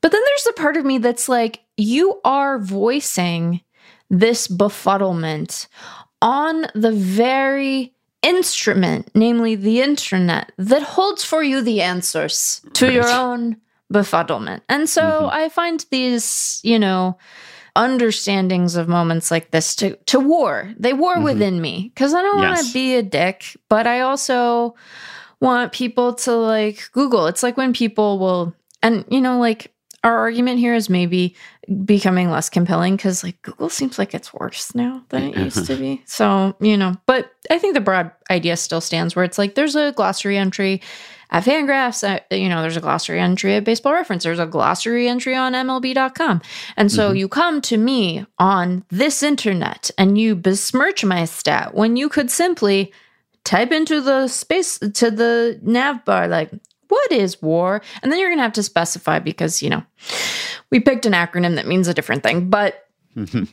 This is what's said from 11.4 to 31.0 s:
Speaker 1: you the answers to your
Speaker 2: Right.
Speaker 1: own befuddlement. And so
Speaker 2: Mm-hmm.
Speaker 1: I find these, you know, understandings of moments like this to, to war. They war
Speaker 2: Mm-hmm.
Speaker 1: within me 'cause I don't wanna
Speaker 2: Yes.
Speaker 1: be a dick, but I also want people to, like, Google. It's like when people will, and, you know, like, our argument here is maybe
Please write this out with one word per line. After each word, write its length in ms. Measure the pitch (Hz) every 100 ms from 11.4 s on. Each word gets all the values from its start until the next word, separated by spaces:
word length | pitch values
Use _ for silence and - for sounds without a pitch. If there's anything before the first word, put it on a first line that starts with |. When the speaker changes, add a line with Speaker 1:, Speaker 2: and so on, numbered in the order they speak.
Speaker 1:
you 200 | 302 269
the 180 | 233 214
answers 800 | 180 180 175 160 151 - - - -
to 200 | - 254
your 80 | 254
Speaker 2:
Right. 160 | 240 247
Speaker 1:
own 400 | 254 247 233 220 _ _ _
befuddlement. 680 | 202 196 170 170 156 104 92 _
And 180 | 277 311
so 140 | -
Speaker 2:
Mm-hmm. 340 | 320 311 302 302
Speaker 1:
I 120 | 320
find 340 | 320 339 330 -
these, 720 | 262 254 240 - - - -
you 140 | - 226
know, 400 | 202 185 185 180 - - - - - -
understandings 1000 | 240 262 233 214 - 196 185 185 180 175
of 120 | 165
moments 420 | 175 165 165 -
like 220 | 165 -
this 240 | 160 156 -
to, 200 | 196 - -
to 120 | 254
war. 540 | 277 330 247 127 190 226
They 160 | 233
war 220 | 269 349 349
Speaker 2:
Mm-hmm. 80 |
Speaker 1:
within 380 | 302 220 202 180
me 300 | 165 - 202 -
'cause 180 | 277
I 80 | 330
don't 160 | 381 403
wanna 180 | 381 359
Speaker 2:
Yes. 180 | 269
Speaker 1:
be 220 | 254 262 254
a 80 |
dick, 400 | 202 147 180 190 - - _
but 160 | 214 226
I 140 | 247
also 760 | 254 277 - 247 240 240 233 233 - - - - - _
want 320 | 254 247 247
people 420 | - 247 233 247
to, 200 | 240 - 233
like, 540 | 226 220 214 208 -
Google. 340 | - 277 233 160
It's 160 | 175
like 140 | 247 247
when 160 | 262
people 440 | 247 226 214 208 196
will, 360 | 185 180 170 - _ _
and, 240 | 226 226 -
you 120 | 262
know, 160 | 254 247
like, 320 | 233 220 - _ _ -
our 140 | 233 233
argument 420 | 226 233 247 247
here 140 | 240
is 160 | 233 208
maybe 460 | 180